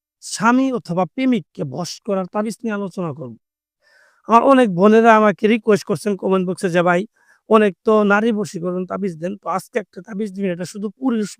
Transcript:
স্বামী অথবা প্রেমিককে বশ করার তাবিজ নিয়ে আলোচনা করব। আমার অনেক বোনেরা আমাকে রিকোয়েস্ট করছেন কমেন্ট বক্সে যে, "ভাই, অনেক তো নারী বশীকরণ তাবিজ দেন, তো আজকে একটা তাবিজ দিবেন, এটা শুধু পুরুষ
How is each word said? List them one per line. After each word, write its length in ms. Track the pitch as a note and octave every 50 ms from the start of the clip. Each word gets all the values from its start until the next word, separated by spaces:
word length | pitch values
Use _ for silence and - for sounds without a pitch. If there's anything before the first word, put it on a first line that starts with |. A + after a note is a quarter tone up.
| _ _ _ _ -
স্বামী 420 | - - - F#3 A3+ A#3+ C4 C4+ C4+
অথবা 320 | B3+ F3+ - - E3+ F3 F#3
প্রেমিককে 580 | D#3+ - - C4 C4 B3 G#3 D3+ _ _ - F3
বশ 260 | C#3 B2+ D#3 F3 - - -
করার 260 | _ - G3 F#3+ F#3
তাবিজ 280 | F3+ - G#3+ G#3+ A3+ G#3 -
নিয়ে 160 | - A3+ G#3
আলোচনা 360 | G3+ G3+ F#3 - G3+ F3+ E3 C3+
করব। 220 | D3+ C#3 A#2+ A2+ - _ _ _ _ _ _ _ _ _ _ _ _ _ _ _ _ _
আমার 160 | - A3 A#3 -
অনেক 240 | C4+ C#4 B3+ B3+ G#3 F3+
বোনেরা 360 | E3 F#3+ G#3+ G#3+ A3+ A3+ A#3 A3
আমাকে 280 | G#3+ G#3+ G#3 F3+ - A3+
রিকোয়েস্ট 380 | G3+ A#3 A3+ - A3+ G#3 F#3+ -
করছেন 260 | - G3+ D3+ - G#3 G3+
কমেন্ট 280 | F#3 - G3 F#3+ F#3+ F#3
বক্সে 240 | F3+ F3+ - - F#3
যে, 120 | E3 F3+ E3+
"ভাই, 180 | F3+ F3 F3+ G#3+ - _ _ _ _ _ _ _ -
অনেক 240 | A3 A3 G#3+ G3+ F3 _ -
তো 100 | A3 G#3+ G#3+ G#3
নারী 260 | G3+ G3+ G#3 G#3+ A#3+
বশীকরণ 520 | A3 G#3 G3+ D3 - F3+ E3 F3+ F3+ F3+ F#3
তাবিজ 280 | F3+ F#3+ F#3 G3 G3 E3
দেন, 180 | D3+ E3 F3+ G3+
তো 80 | G3 - E3
আজকে 280 | E3+ F#3+ - - - A#3
একটা 200 | F#3+ _ - G3+
তাবিজ 280 | F3 - A3+ F#3+ A3 G#3
দিবেন, 200 | F#3 G3 G3 F#3+
এটা 140 | F3 E3+ F3+
শুধু 220 | - - G#3 G3+ G#3+
পুরুষ 380 | - - C4 C4 A#3 A3 G#3 - -